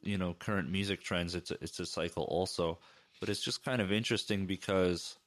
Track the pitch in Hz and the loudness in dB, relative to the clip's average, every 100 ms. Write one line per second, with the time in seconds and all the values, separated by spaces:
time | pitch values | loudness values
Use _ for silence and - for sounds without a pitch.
0 | 101 98 90 87 - 98 76 95 101 95 | -2 0 0 -2 0 0 0 0 0 -2
1 | - 90 87 87 - - 82 - 87 - | 0 0 0 -2 -4 -6 -6 -6 -6 -2
2 | 85 - 69 85 92 - 85 85 - - | -2 -2 0 2 0 2 0 0 -10 -20
3 | _ - 101 101 - - - 123 95 107 | _ -8 -4 -2 -2 -4 -2 0 2 2
4 | 113 113 - 101 92 95 - 95 90 87 | 2 0 0 0 0 -2 2 4 4 2
5 | - - | -4 -12